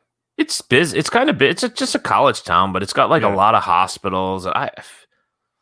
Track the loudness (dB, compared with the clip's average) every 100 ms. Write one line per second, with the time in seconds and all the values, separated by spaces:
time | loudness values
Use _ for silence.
0 | _ _ _ -8 -6 -6 2 2 2 -2
1 | -2 0 0 2 0 0 -6 -4 -4 -4
2 | 0 2 2 0 0 2 2 -2 -4 0
3 | 2 2 2 2 4 2 2 0 0 -4
4 | -4 -4 -4 -4 -4 -6 -6 -10 -20 -20
5 | _ _ _ _ _ _